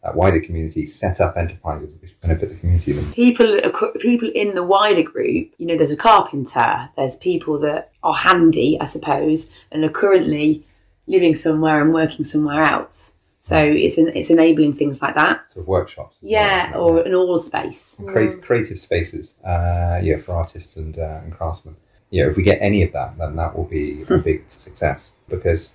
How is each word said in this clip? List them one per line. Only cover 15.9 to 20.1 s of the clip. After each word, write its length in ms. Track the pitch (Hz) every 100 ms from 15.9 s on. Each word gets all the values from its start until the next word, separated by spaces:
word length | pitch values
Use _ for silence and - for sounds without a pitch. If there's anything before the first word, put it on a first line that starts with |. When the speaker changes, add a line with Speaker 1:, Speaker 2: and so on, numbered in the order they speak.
| - - _
Speaker 1:
as 60 | 196
Speaker 2:
Yeah, 420 | 214 208 190 170 165
Speaker 1:
well, 220 | 175 165
isn't 0 |
it? 40 |
Speaker 2:
or 40 | 170
an 80 | 185
all 240 | 180 175
space. 600 | - - - - - -
Speaker 1:
And 80 | -
create 240 | 113 107
Speaker 3:
Mm. 100 | -
Speaker 1:
creative 380 | - 120 110 92
spaces, 560 | - 87 85 - - _ 92
uh, 540 | 87 87 87 87 90
yeah, 160 | 87